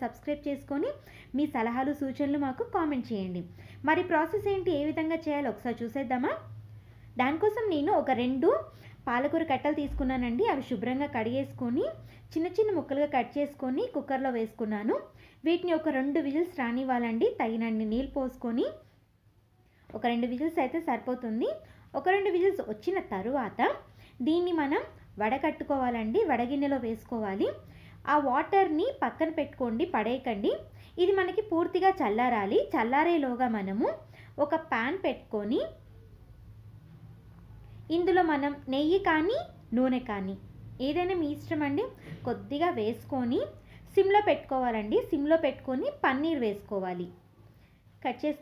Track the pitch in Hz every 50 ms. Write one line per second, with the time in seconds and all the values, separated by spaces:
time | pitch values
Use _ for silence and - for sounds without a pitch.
0 | 254 233 - - - - 294 294 294 294 285 262 - - 277 285 339 523 587 571
1 | - - - - - - - 254 294 294 - 254 220 233 240 247 262 277 294 294
2 | 294 269 247 - 294 277 285 294 285 269 262 - 453 480 - 392 330 302 294 254
3 | 233 - 233 202 190 185 180 180 175 175 - - - - - - - 277 311 339
4 | 359 359 349 302 320 320 - 415 403 403 392 392 359 359 349 285 285 302 311 320
5 | 320 320 330 330 320 302 294 285 285 254 208 - - 254 233 233 233 233 226 277
6 | 269 226 254 247 247 359 587 640 - - - - - - - - - - - -
7 | - - - - 247 262 294 320 392 427 415 453 453 427 349 294 285 330 427 330
8 | - - 262 226 240 247 262 269 247 349 523 640 640 - - - - - - -
9 | - - 240 240 262 285 302 330 320 320 269 254 - 285 302 294 294 269 - -
10 | 277 254 262 254 247 240 233 240 403 466 359 277 233 - 254 202 190 240 254 269
11 | 285 285 - 240 220 226 240 269 277 269 - - 262 240 240 285 427 622 640 -
12 | - - - - - - - 320 320 359 359 392 440 427 392 330 262 - - 277
13 | 294 285 285 254 233 - - 285 285 285 285 - - 254 262 294 466 508 - 294
14 | 277 - 269 262 269 262 247 233 226 220 - - 233 214 214 208 208 226 403 587
15 | - - - - - - - - - 311 339 349 349 349 330 311 320 320 294 262
16 | 262 277 285 330 294 277 269 311 349 339 - - 254 233 233 247 269 262 254 247
17 | 240 233 226 226 339 466 - - 285 226 226 233 226 226 220 220 220 214 214 233
18 | 269 269 - 285 262 254 254 - - 240 226 240 392 571 622 - - - _ _
19 | _ _ _ _ _ _ _ _ _ _ _ _ _ _ _ _ _ - - 220
20 | 214 240 240 233 240 240 240 240 294 330 330 349 277 254 254 330 320 320 247 226
21 | - - 254 247 247 233 220 226 311 494 622 622 - - - - - - - -
22 | 277 359 381 403 392 415 349 359 349 403 359 - 254 - 214 214 - - 359 381
23 | - - 226 190 190 226 262 285 240 202 - - 240 320 587 - - - - -
24 | - - - - 247 247 311 349 349 359 349 320 294 269 294 427 571 - - -
25 | - - - - 208 220 240 277 - 247 302 302 302 - 294 269 254 247 240 233
26 | 220 220 226 392 453 339 277 226 240 240 285 285 285 277 285 269 240 226 226 220
27 | - - 254 226 214 202 190 196 330 494 605 - - - - - - - - -
28 | - - 285 302 285 262 240 277 320 - - 392 381 339 311 302 370 508 554 -
29 | - 240 233 - 320 320 320 320 285 277 - - 262 233 220 226 320 359 - 233
30 | 214 220 247 262 254 262 220 196 208 320 523 622 - - - - - - - -
31 | 359 370 403 381 370 349 339 415 427 - 339 330 349 349 - 370 359 381 381 -
32 | 302 214 202 220 247 254 240 214 196 196 233 403 571 587 - 302 226 226 254 285
33 | 311 339 339 330 277 262 247 233 254 247 226 214 196 190 190 208 294 523 640 622
34 | - - - - - - - - 285 294 - 320 320 - 277 233 226 254 320 392
35 | 381 320 247 214 - - - 214 208 208 247 349 571 640 - - - - - -
36 | - - - - - - - - - - - - - - - - - - - -
37 | - - - - - - - - - - - - - - - - - - 311 339
38 | 359 339 359 359 359 320 302 277 269 285 285 285 - - 254 269 294 302 349 392
39 | 392 381 320 311 311 370 480 605 719 - - - - - - 233 254 262 254 254
40 | 254 - 208 202 190 190 196 196 - - - - - - - - 247 269 294 339
41 | 359 359 381 359 320 285 294 294 - - 330 302 302 277 277 302 453 523 - -
42 | - - - - - 254 240 - - - 277 285 330 349 339 240 214 214 240 240
43 | - - 285 262 247 233 247 370 554 605 - - - - - - - - - -
44 | 381 392 392 415 415 415 294 285 - - 277 262 254 247 233 220 208 214 226 427
45 | 508 - - 277 277 294 320 330 320 277 262 - - - 262 254 359 554 587 -
46 | - 339 262 262 294 330 330 285 240 214 202 202 - - 214 196 190 185 180 175
47 | 175 180 175 - - - - - - - - - - - - _ _ - - -
48 | - 254 247 - - 302 294 294